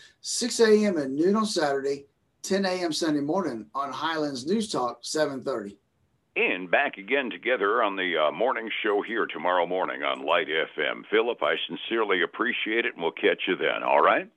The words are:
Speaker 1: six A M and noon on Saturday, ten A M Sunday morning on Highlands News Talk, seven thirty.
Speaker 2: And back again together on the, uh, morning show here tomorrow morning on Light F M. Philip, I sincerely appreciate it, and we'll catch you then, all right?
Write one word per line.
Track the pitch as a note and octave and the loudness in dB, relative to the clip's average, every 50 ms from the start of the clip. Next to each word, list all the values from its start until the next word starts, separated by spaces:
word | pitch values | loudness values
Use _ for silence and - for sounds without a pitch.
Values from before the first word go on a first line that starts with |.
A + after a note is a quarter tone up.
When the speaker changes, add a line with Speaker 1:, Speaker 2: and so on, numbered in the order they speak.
| - - _ _ | -20 -20 _ _
Speaker 1:
six | - - - - A#3+ B3 - - | -10 -8 -4 -2 -2 -2 2 4
A | A#3 A3 G#3+ G#3+ G#3+ | 6 8 8 6 6
M | G#3 F#3 D#3+ | 4 2 0
and | C#3 C3 C3 | -2 -2 0
noon | C#3+ E3 F#3 G3+ | 2 4 4 4
on | A3 A3 | 2 2
Saturday, | G#3 - F3 D#3 C#3+ C#3 C#3 C3+ C#3 C#3 C#3 - - _ _ _ _ _ _ - | 0 0 0 0 2 0 0 0 -2 -4 -4 -6 -16 _ _ _ _ _ _ -4
ten | - F#3+ G3 G3 | -2 0 0 0
A | F#3 | 0
M | F3+ F#3 F3+ E3+ D3+ | -2 0 -2 -2 -2
Sunday | - F3 D#3+ D3+ D3 | 0 0 0 2 0
morning | C#3 C#3+ D#3 F#3+ F#3+ D3+ B2 A2 G#2 G#2+ - | 0 0 0 0 0 -2 -4 -6 -8 -8 -6
on | C3 C#3 C3+ | -4 -4 -4
Highlands | C3 B2 C#3+ D#3+ E3 D#3 D3+ D3 C#3 B2 A#2 | -4 -6 -4 -4 -2 -2 -2 -4 -4 -6 -2
News | D3+ G3 A#3 G#3+ - | 0 0 0 0 -2
Talk, | - D3 B2 A#2+ A#2 - | -2 -2 -2 -2 -4 -6
seven | - - - D#3 D3+ C#3+ C#3 C3 G#2+ | -8 -4 0 0 0 0 -2 -4 -4
thirty. | C#3 C3 A2+ G2+ G2+ G2 - _ _ _ _ _ _ _ _ _ _ - | -4 -4 -4 -4 -8 -12 -16 _ _ _ _ _ _ _ _ _ _ -4
Speaker 2:
And | - A3+ A3 A#2 F2+ F#2 F2 | -2 -2 0 -2 -4 -4 0
back | E2 B2 C#3+ C3+ - - | 0 2 2 0 -4 -8
again | G2 G2 C3 C#3 C3+ A#2 | -6 -2 -2 -2 -2 -2
together | F#2 F2+ - A2 C3 A#2 G2 G2+ G#2+ B2 A#2 | -6 -6 -2 -2 0 2 2 2 2 2 2
on | G#2 G2 | 0 0
the, | F#2+ F#2 F2+ E2+ | -2 -2 0 2
uh, | D#2 D#2 D2+ | 2 2 2
morning | D2 D#2+ G#2 B2+ B2+ A#2+ A2+ A2 - - - | 2 0 0 0 -2 -2 -4 -6 -6 -4 0
show | A#2 G2+ G2+ F#2+ | 0 2 0 0
here | - A#2 A2 F2+ | -2 -2 -2 -2
tomorrow | - - E2 D#2 F2 F2+ F2+ E2+ | -4 -4 -4 0 0 2 2 2
morning | E2+ F2+ F#2 F2+ D2+ C2 C2 C#2+ | 0 0 -2 -2 -2 -4 -4 -2
on | C#2 C2+ C2 C2+ | -2 -2 -2 0
Light | D2 E2 F2 D#2+ C#2+ | 2 2 2 2 2
F | D#2 E2 D2 C2 - - | 0 -2 -2 -2 -2 -2
M. | D2+ C2 A#1 A#1+ A1+ - | -2 -2 -2 -4 -6 0
Philip, | - A2 A2+ A#2+ A2+ - - | 0 2 2 2 0 0 0
I | D2 E2 D#2 - | 0 0 0 -4
sincerely | - E2 - - - A2+ A#2 A2 G2+ F#2+ F#2 E2+ | -6 -8 -8 -6 -4 -2 -2 0 0 2 0 0
appreciate | D#2+ - - A2 A#2+ A#2+ - - A2 A2 A#2 A2+ | 0 -2 -2 -4 -2 -2 -4 -4 -2 -2 0 -2
it, | A#2 - | -2 -4
and | - E2 | -2 -4
we'll | E2 - | -4 -2
catch | - - G2+ F2 - - | 2 2 2 2 2 0
you | - F2+ | -2 -2
then, | - E2 C#2+ A#1 A1 A#1 | 0 0 -2 -2 0 0
all | B1+ C2+ D2 D2+ | 2 4 6 6
right? | F#2 G#2 D#3 F#3 - _ | 6 4 4 0 -4 _